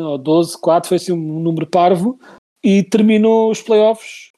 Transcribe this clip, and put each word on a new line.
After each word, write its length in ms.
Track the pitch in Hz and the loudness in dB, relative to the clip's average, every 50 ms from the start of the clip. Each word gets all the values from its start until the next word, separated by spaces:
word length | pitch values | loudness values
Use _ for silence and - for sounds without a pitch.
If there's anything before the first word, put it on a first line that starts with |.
| 165 | -6
ou 140 | 156 143 135 | -6 -8 -6
doze, 400 | 131 147 156 170 170 160 - - | -2 0 0 0 0 -2 -6 -6
quatro, 300 | - 170 160 175 170 - | -2 0 0 0 0 -2
foi 80 | 190 | -4
assim 160 | 170 - - | -4 -2 -4
um 280 | 180 170 160 156 156 160 | -6 -6 -6 -6 -6 -6
número 260 | 165 170 165 156 156 - | -4 -4 -4 -4 -4 -2
parvo, 500 | - 180 175 180 190 170 185 240 262 - - - - - _ _ _ _ - | 0 2 2 2 2 0 -2 -4 -6 -8 -12 -20 -20 -20 _ _ _ _ 0
e 180 | 208 196 196 | 2 2 2
terminou 720 | 190 - - 220 214 214 220 214 214 220 220 226 220 220 | 2 0 0 2 2 2 2 2 2 2 2 2 2 0
os 100 | 220 214 | -2 -4
playoffs 720 | - - 220 214 214 220 226 220 - - - - - - _ | -4 0 2 2 2 2 0 -2 -8 -20 -20 -20 -20 -20 _